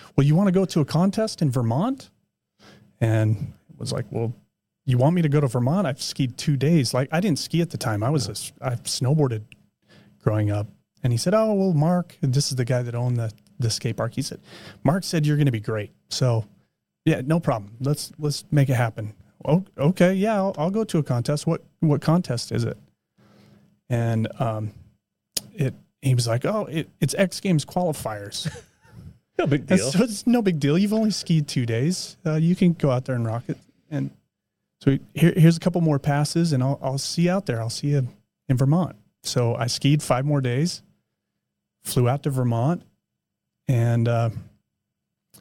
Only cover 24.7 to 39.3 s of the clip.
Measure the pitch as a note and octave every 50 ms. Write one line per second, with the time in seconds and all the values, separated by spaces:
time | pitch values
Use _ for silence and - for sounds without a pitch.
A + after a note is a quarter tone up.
24.7 | - - - - _ _ _ _ _ _ _ _ _ - - - - G#3 C#3 B2+
25.7 | - - _ _ _ _ - C3+ B2+ A#2+ A#2+ A#2 A2+ B2 - E3+ G#3 G#3+ F#3 A#2
26.7 | C#3+ E3 - - _ _ D#3 C3+ - - G3 F3+ - - - G3 E3+ D3 - -
27.7 | - F3+ F3+ E3 C#3+ - - A2 G#2+ G#2 G2+ G2+ - - - E3 - - - _
28.7 | _ _ _ _ - - - - - _ _ _ _ - E4+ D3+ C3 C#3 - -
29.7 | - - G#2 C3 C#3 F3+ B3+ A#3+ G3+ - - B3 A#3 A#3+ G#3 G3 F3 C#3+ C#3+ C#3
30.7 | D3+ F3+ G#3 G3+ G#3+ A3 A3 G#3+ F3+ - - - E3+ D#3 D3 - - C#3 A#2+ A2+
31.7 | A2+ A#2 C3+ E3 F#3 - - - - - - D#3+ D#3 D#3 D#3+ E3+ F3+ - G3 F3
32.7 | D#3+ - - C#3 B2 B2+ B2+ - B2+ A#2+ A#2 A2 A2 A#2+ - - - - - _
33.7 | _ _ _ _ D3+ C#3 C3+ C3+ - _ _ _ _ _ _ _ _ _ _ _
34.7 | _ _ - C#3 C3+ - - - - - D#3+ E3+ - F3 D#3 E3 E3+ E3 - F#3
35.7 | E3+ F3+ E3 D#3 D3 C#3 - D3+ C#3+ D3 D3 - - E3+ E3+ E3 D3 B2 B2+ C3+
36.7 | C#3 - C3 C3 C3+ C3+ - - - E3+ E3+ F3 F3+ G3+ - - A#2+ A2+ A2+ A#2
37.7 | - - - C#3+ D3 C#3 B2+ A#2 - _ _ _ _ _ _ - C3 A#2 C3+ C3+
38.7 | D#3 F#3 E3+ A#2+ - - _ _ _ _ - -